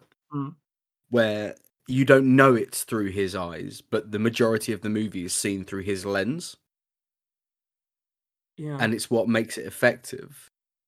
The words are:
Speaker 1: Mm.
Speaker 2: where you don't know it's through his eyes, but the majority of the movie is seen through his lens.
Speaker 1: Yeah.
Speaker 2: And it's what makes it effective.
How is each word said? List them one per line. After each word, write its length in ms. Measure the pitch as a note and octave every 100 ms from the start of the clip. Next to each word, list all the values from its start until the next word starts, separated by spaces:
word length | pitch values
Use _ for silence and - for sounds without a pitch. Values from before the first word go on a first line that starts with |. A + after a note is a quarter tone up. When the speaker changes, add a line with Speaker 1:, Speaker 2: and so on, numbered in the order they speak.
| _ _ _
Speaker 1:
Mm. 240 | D3 C#3 - _ _ _ _ _
Speaker 2:
where 460 | A#2 A2 G#2 G#2 - _ _ -
you 180 | C3 C3+
don't 300 | C3+ C3+ C3
know 180 | C#3 A#2+
it's 300 | G2+ - -
through 240 | A2+ G2+
his 240 | F#2+ G2 F#2+
eyes, 460 | F2 E2 F#2+ G#2+
but 300 | - A2 G#2+
the 60 | G#2
majority 520 | A#2 A2 A#2 A2+ -
of 80 | G#2
the 80 | G#2+
movie 360 | G#2+ A2 F#2 F2+
is 80 |
seen 320 | - G#2 G2 F#2
through 160 | G2
his 220 | F#2 G2 G2
lens. 500 | G2 G2+ E3 - - _ _ _ _ _ _ _ _ _ _ _ _ _ _ _ _ _ _ _ -
Speaker 1:
Yeah. 220 | D3+ C#3
Speaker 2:
And 140 | A2+
it's 160 | A2 -
what 160 | A#2 A2
makes 300 | A2+ A2+ -
it 80 | F2+
effective. 840 | - B2 A#2+ - - - D3 - _ _ _